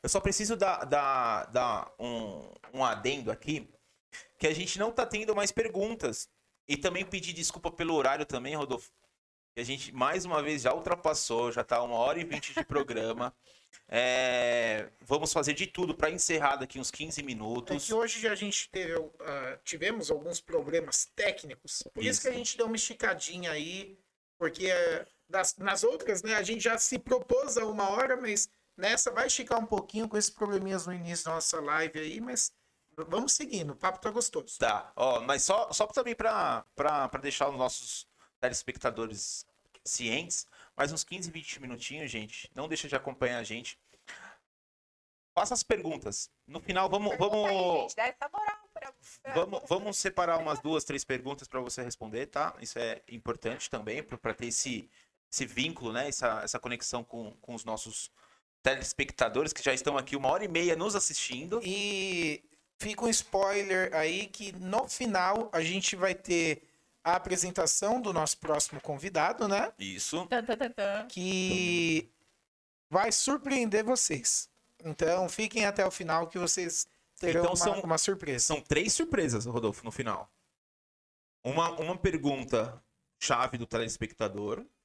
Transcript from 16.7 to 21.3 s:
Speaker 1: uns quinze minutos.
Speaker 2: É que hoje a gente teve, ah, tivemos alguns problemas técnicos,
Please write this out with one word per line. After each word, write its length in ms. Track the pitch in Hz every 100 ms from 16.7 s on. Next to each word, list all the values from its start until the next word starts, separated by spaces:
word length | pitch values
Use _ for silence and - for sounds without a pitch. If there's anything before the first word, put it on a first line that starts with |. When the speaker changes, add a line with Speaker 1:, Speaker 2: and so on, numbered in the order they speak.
| 135
Speaker 1:
uns 100 | 123
quinze 300 | - 156 147
minutos. 600 | 143 113 110 123 120 147
Speaker 2:
É 20 | -
que 60 |
hoje 340 | 220 226 226 220
a 80 | 208
gente 340 | 208 - -
teve, 240 | 185 170 165 156 -
ah, 360 | 160 139 131 139
tivemos 460 | - 160 180 226 -
alguns 280 | 151 160 170
problemas 640 | - 165 143 165 151 - - -
técnicos, 680 | 202